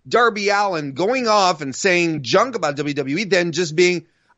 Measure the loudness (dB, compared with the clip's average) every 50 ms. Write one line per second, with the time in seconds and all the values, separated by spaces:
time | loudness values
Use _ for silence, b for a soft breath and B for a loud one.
0 | _ -2 2 2 2 2 0 0 -2 0 0 2 0 0 -2 -4 -4 -6 -4 -2
1 | -2 0 0 -2 0 2 4 4 4 2 0 0 -4 -8 -8 -2 0 2 2 2
2 | 2 0 -2 -4 -4 2 2 2 2 2 -2 -4 -4 -4 -4 -4 -4 -4 -4 -4
3 | -4 -4 -4 -4 -2 0 0 2 2 0 -2 -2 -4 -2 2 2 2 2 2 -2
4 | -6 _ _ _ _ _ _